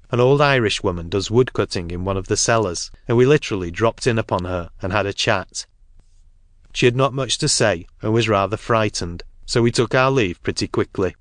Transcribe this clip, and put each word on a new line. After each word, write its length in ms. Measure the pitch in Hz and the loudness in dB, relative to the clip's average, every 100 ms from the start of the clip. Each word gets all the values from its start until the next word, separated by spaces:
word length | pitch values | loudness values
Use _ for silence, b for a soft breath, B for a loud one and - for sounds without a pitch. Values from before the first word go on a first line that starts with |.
| - | -6
An 100 | 120 | 2
old 200 | 123 143 | 4 4
Irish 420 | 147 135 107 - | 4 4 2 0
woman 260 | 104 87 85 | -2 -4 -4
does 220 | 101 95 | -4 0
wood 220 | 110 123 | 2 2
cutting 360 | - 101 101 87 | 0 -2 -4 -6
in 140 | 87 | -6
one 120 | 92 95 | -4 -4
of 100 | - | -2
the 100 | 107 | -2
cellars, 540 | - 117 101 85 - - - | 2 2 0 -4 -10 -14 0
and 80 | 120 | 4
we 80 | |
literally 460 | 127 151 - 104 87 | 4 4 2 -4 -6
dropped 360 | 87 113 - - | 0 -2 0 0
in 120 | 113 | 0
upon 260 | 107 98 | 0 -2
her 240 | 90 90 87 - | -2 -4 -6 -8
and 100 | 95 | -4
had 140 | 104 98 | -2 -2
a 60 | |
chat. 500 | 98 - 101 - - - _ - - - - - _ _ _ - | -2 0 0 -2 -12 -14 _ -20 -20 -20 -20 -20 _ _ _ -14
She 120 | - 123 | 0 2
had 100 | 120 | 2
not 180 | 135 | 0
much 240 | 127 127 - | -2 -4 -2
to 100 | 147 | -2
say 380 | - 113 87 87 - | 2 2 0 -6 -8
and 100 | 110 | 0
was 160 | 113 110 | 0 2
rather 280 | 101 98 107 | 2 2 -2
frightened, 680 | - 117 107 - 87 85 - - - | 0 0 2 -2 -8 -10 -14 -18 -4
so 160 | 123 | 2
we 80 | 117 | 2
took 240 | 117 117 | 2 0
our 160 | 135 131 | 2 2
leave 320 | 135 98 85 | 2 0 -2
pretty 240 | - 92 107 | -6 -4 -4
quickly. 480 | - 101 - 90 - | -2 -4 -2 -4 -6